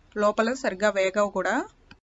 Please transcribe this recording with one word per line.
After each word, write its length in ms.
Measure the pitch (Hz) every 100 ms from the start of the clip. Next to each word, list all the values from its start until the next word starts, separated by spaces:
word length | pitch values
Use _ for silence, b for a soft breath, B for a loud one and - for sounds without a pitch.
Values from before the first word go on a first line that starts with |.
| _ 214
లోపల 300 | 208 214 226 262
సరిగ్గా 300 | 247 185 208 202
వేగవు 320 | 190 208 208 196
కూడా. 180 | 185 233 427 _ _ -